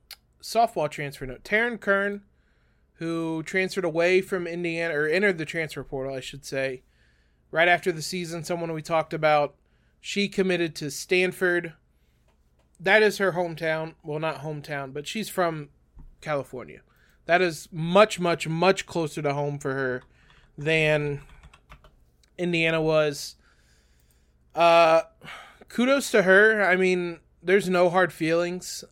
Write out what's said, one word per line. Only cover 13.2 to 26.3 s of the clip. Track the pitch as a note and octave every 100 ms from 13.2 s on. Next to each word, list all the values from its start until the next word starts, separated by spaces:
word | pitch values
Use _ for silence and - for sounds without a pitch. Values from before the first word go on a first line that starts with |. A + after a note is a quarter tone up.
| F#3+
hometown. | E3+ E3+ D#3 D#3+ D#3+ D#3+ -
Well, | D#3 D3+
not | D#3+ C3
hometown, | D#3 D3 D#3 C#3+ C3+
but | D3 C#3+
she's | A3 F#3
from | F#3+ E3+ D#3 C#3+ _ _ - - _
California. | D#3 C#3 B2 B2 D#2 - _ _ _ _ -
That | F3
is | F3+ D3+ -
much, | D#3+ E3 F#3+ G#3+ -
much, | F3 E3 D#3
much | E3 F#3 F#3+ -
closer | F3 D3+ D#3+
to | D3
home | C#3+ D3 C#3+
for | C#3
her | C3+ C3 B2+ - _ _ _ _ -
than | D3 D#3+ D3+ D3+ D3 C#3+ - - - _ _ - _ _ _ _ _ -
Indiana | F3 E3+ E3 D#3+
was. | D#3 D#3 D3+ C#3+ - - _ _ _ _ _ _ _ _ _ _ _ D#3
Uh, | E3+ E3+ E3 E3 - _ - - - _ -
kudos | - B3 C#4 -
to | G#3+
her. | F#3